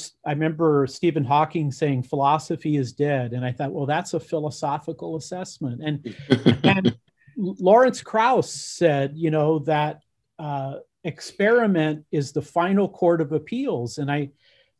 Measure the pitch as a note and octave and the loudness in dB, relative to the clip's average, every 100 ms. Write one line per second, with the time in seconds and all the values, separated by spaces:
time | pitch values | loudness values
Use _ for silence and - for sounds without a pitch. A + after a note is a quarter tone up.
0 | - _ - D3 D#3 D#3 E3 C#3+ C3+ - | -6 _ -6 -2 -2 2 2 2 0 0
1 | E3+ D#3 B2+ C#3+ D3+ F3+ D3 B2 D3+ C3 | 0 0 2 2 2 0 -4 -2 -2 -2
2 | B2+ D3 C#3 D3+ - A#2+ D#3 D3 B2 - | -4 0 2 2 0 -6 -2 -2 -2 -2
3 | D3 C#3 A#2+ B2 B2+ B2 C#3+ - C#3 D#3 | 0 0 -2 -4 -6 -4 -6 -4 -2 -2
4 | F#3+ E3 - E3 D3 - D3 D3+ - D#3+ | -2 -6 -4 -6 -4 -6 -4 -6 -8 -10
5 | E3+ D#3+ - F3+ F#3 - C#3 A#2+ D#3 D3 | -8 -10 -10 -12 -12 -8 -8 -6 -6 -6
6 | A#2+ G#2 - B2+ - A#2 F#3+ G3 F#3+ - | -8 -8 0 2 4 4 4 4 2 -2
7 | _ _ _ - F#3 G3 F3+ A3 B3+ B3 | _ _ _ -6 -6 0 6 8 6 2
8 | - A3 A3+ B3 - - - - E3+ C#3+ | -4 0 2 2 0 -4 -10 0 2 2
9 | C#3 D3+ E3 D#3 D3+ D#3+ C#3 D3+ D3+ D3+ | 0 -2 0 2 2 0 0 0 0 -4
10 | _ _ _ - D3+ C#3+ C3+ C#3 - _ | _ _ _ -14 -8 -6 -6 -10 -16 _
11 | F3 - - - G3+ A#3+ A3+ F3+ D#3 D3+ | -10 -10 -12 -2 2 4 4 2 2 -2
12 | - D#3+ C#3 D3+ C#3+ E3+ F3 G3 F#3+ F#3+ | -4 -4 -2 -4 -4 -2 2 2 0 2
13 | F3 E3+ D3+ D3+ D#3 A#3+ C#4 D3+ A#2+ - | 2 2 0 -2 -4 -6 -4 -4 -6 -6
14 | C#3+ C#3+ C#3+ _ _ _ _ _ | -2 -2 -4 _ _ _ _ _